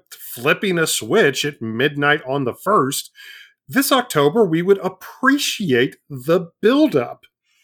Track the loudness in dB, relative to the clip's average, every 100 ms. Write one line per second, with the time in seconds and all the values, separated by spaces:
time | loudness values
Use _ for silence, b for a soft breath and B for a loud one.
0 | _ -20 -18 -4 -2 0 0 0 0 -2
1 | 0 2 2 0 -4 -6 -8 -2 -2 0
2 | 0 -2 -4 -4 -4 -4 -2 0 0 -4
3 | -10 B B B B B -6 -2 0 0
4 | 0 0 2 2 2 2 2 0 0 -8
5 | -14 -4 0 0 -2 -4 0 2 2 -2
6 | _ -10 -2 -2 -2 _ 2 4 4 2
7 | -2 -8 _ _ _ _